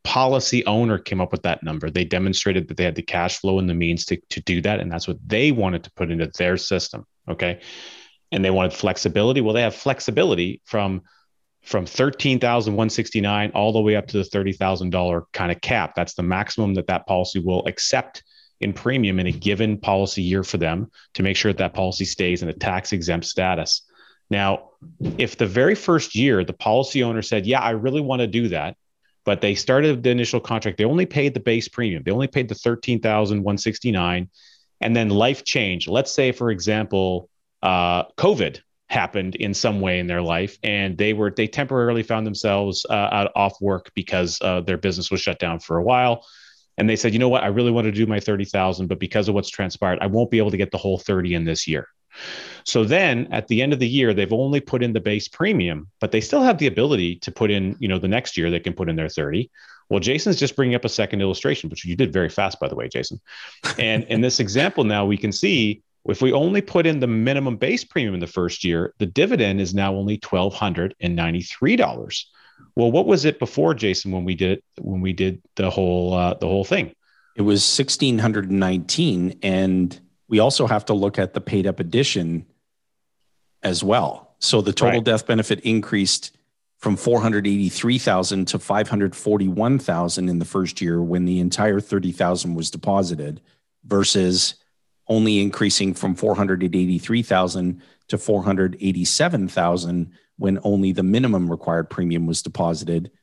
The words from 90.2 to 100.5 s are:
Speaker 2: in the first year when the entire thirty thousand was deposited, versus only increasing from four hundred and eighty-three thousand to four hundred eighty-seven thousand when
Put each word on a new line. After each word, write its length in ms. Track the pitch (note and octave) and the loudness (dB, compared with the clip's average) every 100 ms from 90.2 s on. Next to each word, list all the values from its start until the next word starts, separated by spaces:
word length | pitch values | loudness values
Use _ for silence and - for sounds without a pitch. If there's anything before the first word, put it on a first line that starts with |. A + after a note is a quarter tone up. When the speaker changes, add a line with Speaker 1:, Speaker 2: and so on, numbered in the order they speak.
| F2+ | 0
Speaker 2:
in 120 | F2 | 0
the 60 | E2+ | -2
first 360 | G2 F2+ - | -2 -2 -2
year 200 | F2+ F2 | -2 0
when 220 | E2+ F2+ | 0 0
the 160 | F2+ F2+ | 0 0
entire 400 | F2 - G#2+ G2+ | 0 2 2 2
thirty 320 | - G2+ F2+ | 0 -2 -2
thousand 440 | E2+ F2+ F2+ F2 E2 | 0 0 0 -2 -4
was 140 | D#2+ | -6
deposited, 680 | F2 - G2 F2 D#2+ D2 D2+ - _ _ _ - | -6 0 0 0 -4 -8 -10 -16 _ _ _ -2
versus 680 | G2 G2 G2+ F#2 F#2 - - _ _ _ _ - | 0 2 2 2 2 0 -4 _ _ _ _ 0
only 320 | A2 A2 G#2 | 2 4 4
increasing 540 | G2+ - G#2 - F#2+ | 2 0 0 2 0
from 220 | F#2 G2 F2+ | 0 -2 0
four 200 | G#2+ G2 | 0 2
hundred 280 | F#2+ F#2 | 2 2
and 120 | F2+ F#2 | 2 2
eighty-three 480 | F2+ F2 - A#2 | 2 0 0 -2
thousand 580 | A2+ F#2 F2+ F#2 F2+ F2+ - _ - | 2 2 2 0 -2 -4 -12 _ -6
to 100 | G2 | -4
four 260 | - G#2 | 0 0
hundred 340 | G2 G2 F#2 F2+ | 2 2 0 0
eighty-seven 680 | G2 F2 F2 - E3+ D3+ F#2 | -2 0 0 2 2 0 -2
thousand 640 | - F2 F2 E2+ F2 E2+ - _ - | 0 2 0 0 -2 -4 -8 _ -4
when 220 | G2 | 0